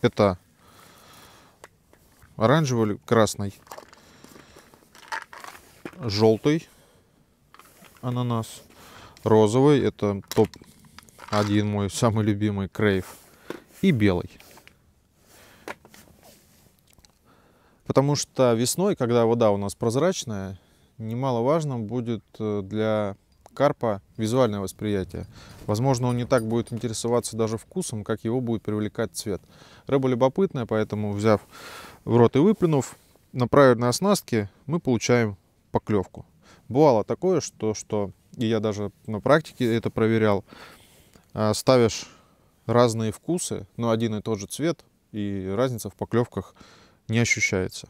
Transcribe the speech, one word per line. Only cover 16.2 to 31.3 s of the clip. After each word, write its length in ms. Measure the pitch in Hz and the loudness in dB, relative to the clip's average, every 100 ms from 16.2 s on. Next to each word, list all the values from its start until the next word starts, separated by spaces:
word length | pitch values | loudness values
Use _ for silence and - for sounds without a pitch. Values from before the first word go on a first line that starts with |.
| - - _ _ _ _ _ _ _ _ _ _ _ _ _ _ | -20 -20 _ _ _ _ _ _ _ _ _ _ _ _ _ _
Потому 320 | - - 139 143 | 0 2 2 0
что 380 | - - 127 | -4 0 2
весной, 420 | 113 123 - 196 185 | 2 0 0 -2 0
когда 300 | 123 120 113 | 0 2 4
вода 240 | 120 110 | 4 2
у 80 | 101 | 2
нас 160 | 101 | -4
прозрачная, 840 | - 120 120 170 190 - 101 95 95 _ _ _ _ | -4 -2 0 -2 -2 -8 -10 -10 -14 _ _ _ _
немаловажным 880 | 113 117 135 120 120 165 151 123 | -10 -6 -2 0 0 0 -2 -6
будет, 400 | 104 123 117 110 _ - | -6 -6 -4 -6 _ -8
э, 240 | 110 104 | -6 -4
для 520 | 95 107 110 107 104 98 _ _ - | -6 -2 0 0 -4 -8 _ _ -20
карпа 480 | - 143 147 117 101 _ - | 0 0 0 -4 -4 _ -6
визуальное 440 | 107 127 123 104 | -2 2 0 0
восприятие. 680 | 95 - 107 101 87 87 92 - - - - | -8 -6 -4 -4 -4 -10 -14 -18 -20 -14 -6
Возможно, 400 | 104 135 127 123 | -2 0 0 0
он 100 | 123 | -2
не 80 | |
так 220 | 120 131 110 | 0 0 0
будет 260 | 117 110 | -4 -4
интересоваться 640 | 113 117 110 117 120 - 110 | -6 -8 -6 -2 -2 -2 -4
даже 220 | 113 110 | -4 -4
вкусом, 460 | - 185 175 107 | -8 -10 -8 -8
как 200 | 101 110 | -6 -6
его 160 | 113 123 | -2 -4
будет 220 | 120 113 | -2 -4
привлекать 520 | - 107 107 - 113 | -4 -4 -4 -6 -6
цвет. 280 | - 110 90 _ - - - - | -6 -6 -8 _ -20 -20 -20 -2
Рыба 220 | 139 131 | 0 0
любопытная, 560 | 123 131 156 190 135 | 2 2 2 -2 -2
поэтому, 480 | 113 110 107 107 104 | -4 -2 -2 -4 -4
взяв 300 | 101 107 | 0 2